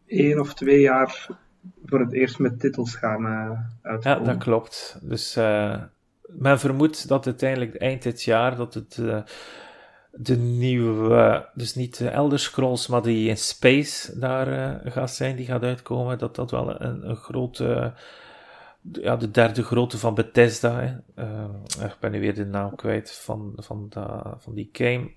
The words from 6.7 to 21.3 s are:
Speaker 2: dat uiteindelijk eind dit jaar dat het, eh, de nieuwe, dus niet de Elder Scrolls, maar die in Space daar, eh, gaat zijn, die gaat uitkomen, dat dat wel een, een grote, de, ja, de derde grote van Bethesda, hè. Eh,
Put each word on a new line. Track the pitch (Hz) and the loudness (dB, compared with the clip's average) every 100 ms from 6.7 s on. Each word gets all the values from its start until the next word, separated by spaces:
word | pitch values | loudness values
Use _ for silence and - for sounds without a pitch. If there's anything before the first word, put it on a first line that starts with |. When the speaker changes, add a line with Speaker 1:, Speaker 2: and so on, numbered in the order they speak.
| 135 156 156 - | 4 4 2 0
Speaker 2:
dat | 135 127 | 0 0
uiteindelijk | 123 131 131 120 - | -2 0 0 -4 -2
eind | 131 131 | -2 -2
dit | 123 117 | -4 -4
jaar | - 113 123 123 | 2 2 2 0
dat | 120 | -6
het, | - 110 - | -8 -12 -6
eh, | 117 110 107 - - - - - - _ _ | -2 -2 -6 -14 -18 -18 -20 -20 -20 _ _
de | - 123 123 | -10 0 2
nieuwe, | 120 123 127 123 117 110 110 117 113 107 - | 2 2 2 2 2 2 6 8 8 4 -2
dus | - 117 131 | -8 -8 -6
niet | 123 - | -8 -4
de | 120 | -2
Elder | - 147 139 | 0 2 2
Scrolls, | - - 131 120 - | 0 0 0 0 0
maar | 123 | 2
die | 117 113 110 | 2 2 2
in | 107 | 0
Space | - - - 135 147 - - - | -2 4 6 6 2 -6 -10 -6
daar, | 127 131 131 135 135 135 | -2 -2 -2 -2 -4 -6
eh, | 127 | -6
gaat | 131 131 | -4 -4
zijn, | - 135 131 | -2 -4 -4
die | 123 | -4
gaat | 127 | -2
uitkomen, | 120 127 - 123 123 123 | -2 -4 -4 -4 -2 -4
dat | 120 - | -4 -6
dat | 123 | -4
wel | 123 123 - | -2 -2 -4
een, | 123 123 - | -6 -6 -6
een | 120 | -8
grote, | - 127 127 - 123 120 123 - - - - - - - - _ | -6 -4 -4 -2 -2 0 -2 -6 -16 -20 -20 -20 -20 -20 -20 _
de, | - - | -14 -6
ja, | - 120 | -2 -2
de | 117 | 2
derde | 107 117 110 | 4 4 2
grote | 113 120 120 110 | 0 0 0 0
van | 117 | -2
Bethesda, | 110 110 - 120 113 117 120 | 0 2 6 6 4 0 0
hè. | 127 127 - - | -2 -6 -12 -12
Eh, | 110 | -10